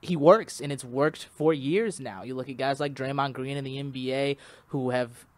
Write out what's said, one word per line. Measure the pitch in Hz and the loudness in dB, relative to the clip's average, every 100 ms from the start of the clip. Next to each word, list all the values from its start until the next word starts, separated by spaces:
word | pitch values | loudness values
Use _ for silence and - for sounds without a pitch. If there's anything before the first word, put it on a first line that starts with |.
he | - | -2
works, | 175 147 214 190 - | 4 8 8 6 -8
and | 143 | -6
it's | 139 | -6
worked | 123 127 147 156 - - | -6 0 0 0 -16 0
for | 151 | 2
years | 156 135 180 226 180 | 2 2 0 0 -4
now. | 127 98 | -10 -10
You | 104 | -8
look | 131 127 | -8 -8
at | 123 | -4
guys | 131 139 | -2 0
like | 147 | -2
Draymond | 135 131 139 139 | -4 -4 -2 -2
Green | 127 131 143 | -4 -6 -6
in | |
the | 139 135 | -6 -8
N | 139 | -8
B | 131 127 | -6 -4
A | 131 139 139 - - _ | 0 0 -2 -8 -20 _
who | 143 127 | -4 0
have | 123 123 120 - | 0 -2 -6 -20